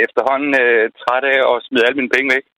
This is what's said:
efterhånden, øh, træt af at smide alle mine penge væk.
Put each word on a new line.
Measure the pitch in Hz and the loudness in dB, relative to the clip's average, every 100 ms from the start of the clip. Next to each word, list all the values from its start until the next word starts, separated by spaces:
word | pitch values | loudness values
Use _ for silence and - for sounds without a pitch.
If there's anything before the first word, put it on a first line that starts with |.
| 117 | 0
efterhånden, | - 117 135 143 139 | 0 -2 -2 -2 0
øh, | 120 117 113 - | 2 2 0 -4
træt | - 127 | -2 -2
af | 135 135 123 | 0 0 2
at | 120 | 0
smide | - 127 117 | -2 0 0
alle | 139 | 0
mine | 127 | -2
penge | 131 135 | -2 0
væk. | 131 - | -2 -4